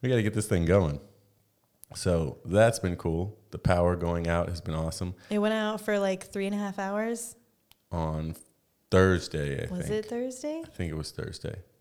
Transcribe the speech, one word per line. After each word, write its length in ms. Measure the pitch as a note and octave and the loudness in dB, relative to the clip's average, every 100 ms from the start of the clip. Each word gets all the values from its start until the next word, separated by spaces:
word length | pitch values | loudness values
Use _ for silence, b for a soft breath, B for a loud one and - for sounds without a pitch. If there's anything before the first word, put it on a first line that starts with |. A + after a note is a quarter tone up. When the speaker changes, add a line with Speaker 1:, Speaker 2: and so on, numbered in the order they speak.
Speaker 1:
We 80 | B2+ | 4
gotta 140 | B2+ | 4
get 100 | G#2+ | 4
this 140 | G#2 G#2+ | 2 2
thing 160 | F#2+ | 2
going." 340 | E2 G2 E2+ C#2+ - _ _ _ _ _ _ _ - | 6 6 6 0 -8 _ _ _ _ _ _ _ -18
So 440 | - - E2+ D#2 - | -4 2 2 2 -4
that's 360 | - F#2+ A2+ A#2 | 0 6 6 4
been 160 | F#2 F2 | -2 -2
cool. 420 | F2 E2 F#2 - _ | -2 -2 -2 -8 _
The 60 | - | -8
power 360 | - F2+ F2 | 0 4 4
going 320 | F2 E2+ F2 E2 | 2 0 -2 0
out 220 | E2+ F2 | 0 0
has 120 | F2 | -4
been 140 | - | -6
awesome. 400 | D#2+ D#2+ - F2+ F2+ B | -4 -4 -4 -8 -8 B
Speaker 2:
It 80 | G#3 | -2
went 160 | G#3 | -2
out 260 | A3 G#3+ G#3+ | -2 -4 -4
for, 160 | G#3+ G#3 | -2 0
like, 240 | G3 F#3+ - | 0 -2 -6
three 140 | G3+ G3 | -6 -4
and 80 | G3+ | -2
a 20 | |
half 220 | G3+ G3 | -4 -4
hours. 560 | F#3+ G3+ A3 A#3 A#3 - _ _ _ _ _ | -4 -2 -2 -4 -8 -14 _ _ _ _ _
Speaker 1:
On 420 | E2+ D#2+ D#2 D#2+ D#2 - _ _ _ _ | -4 -2 -4 -6 -8 -14 _ _ _ _
Thursday, 720 | F#2 F#2+ F2+ - D#2 C#2+ C#2 | 6 6 6 0 -4 -4 -4
I 60 | - | -4
Speaker 2:
Was 160 | F3+ - | -6 -4
Speaker 1:
think. 180 | G#3+ | -4
Speaker 2:
it 40 | G#3+ | -4
Thursday? 520 | A#3+ B3+ B3+ D4 D#4 D#4+ | -6 -6 -6 -8 -8 -10
Speaker 1:
I 20 | |
think 200 | - E2+ | -8 -6
it 60 | D#2 | -6
was 160 | D2+ | -8
Thursday. 420 | - - - - - - _ | -8 -10 -8 -10 -10 -14 _